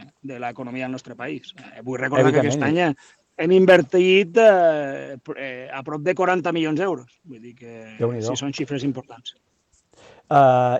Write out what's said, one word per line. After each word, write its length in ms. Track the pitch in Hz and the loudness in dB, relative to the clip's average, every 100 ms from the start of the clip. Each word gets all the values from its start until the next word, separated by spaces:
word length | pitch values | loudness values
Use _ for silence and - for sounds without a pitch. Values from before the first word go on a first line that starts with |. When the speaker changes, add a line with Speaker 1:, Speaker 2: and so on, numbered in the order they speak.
| 117 _ | -20 _
Speaker 1:
de 160 | 135 123 | -16 -12
l'economia 460 | 123 117 123 127 127 | -12 -10 -12 -10 -8
del 80 | |
nostre 200 | 131 123 | -10 -14
país. 380 | 120 127 147 - - - - | -14 -12 -12 -14 -20 -20 -16
Eh, 60 | |
vull 160 | 120 127 | -10 -6
recordar 320 | 131 135 131 | -2 2 4
que 80 | 139 | 4
aquest 160 | - - | 0 -2
Speaker 2:
Evidentment. 320 | 139 165 170 | 0 0 0
Speaker 1:
any, 80 | 139 | -2
eh, 220 | _ _ _ - | _ _ _ -6
hem 80 | 170 | 2
invertit, 840 | 185 185 180 139 185 185 190 185 190 | 4 6 6 4 2 4 4 2 4
eh, 800 | 220 190 170 151 139 139 135 139 | 6 6 4 0 -4 -10 -14 -16
pr-, 180 | - 139 | -14 -12
eh, 300 | 135 127 131 | -12 -14 -14
a 100 | 135 | -14
prop 180 | 135 151 | -10 -6
de 140 | 156 180 | -4 0
quaranta 380 | 180 185 175 | 0 0 -2
milions 260 | 170 160 151 | -2 -2 -2
d'euros. 400 | 190 147 123 _ 165 | -4 -6 -10 _ -20
Vull 160 | 120 | -20
dir 120 | 120 120 | -20 -20
que 180 | 117 113 113 110 | -20 -20 -20 -6
Speaker 2:
Déu-n'hi-do. 300 | 117 120 113 | -4 -4 -6
Speaker 1:
sí, 60 | 131 | -6
són 140 | 139 135 | -6 -8
xifres 280 | 131 143 | -8 -6
importants. 520 | 139 131 - 120 - - _ _ _ _ _ _ - _ _ | -6 -8 -12 -20 -20 -20 _ _ _ _ _ _ -20 _ _
Speaker 2:
Eh, 500 | 147 135 127 123 127 | 4 4 4 0 -2